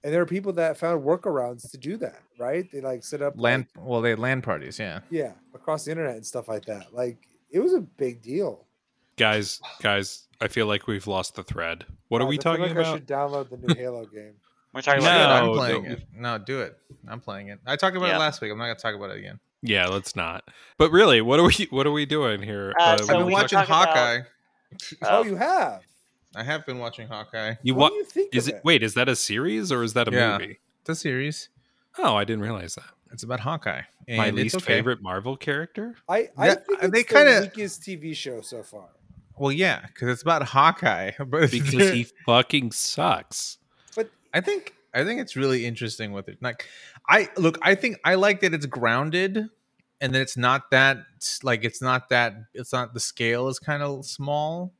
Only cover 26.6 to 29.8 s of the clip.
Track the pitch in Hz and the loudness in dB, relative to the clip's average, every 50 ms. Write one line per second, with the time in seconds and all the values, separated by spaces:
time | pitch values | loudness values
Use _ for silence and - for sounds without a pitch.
26.6 | 156 - 127 123 120 117 - - 113 113 117 107 107 _ - 113 110 110 113 113 | -6 -8 -10 -8 -8 -10 -10 -12 -16 -14 -12 -12 -12 _ -10 -6 -6 -6 -6 -2
27.6 | - 123 131 - 143 - 415 415 415 - - 330 392 392 - 123 110 139 - 101 | 0 0 4 6 6 4 4 0 -8 -6 -2 -2 -2 0 0 0 0 0 -4 -2
28.6 | - 196 170 131 113 110 101 120 127 135 127 - - - 104 110 139 180 214 220 | 2 4 4 6 4 2 2 2 2 2 2 0 -2 -2 -2 -2 -2 -2 -2 -2
29.6 | 208 185 139 123 | -2 -2 -2 -2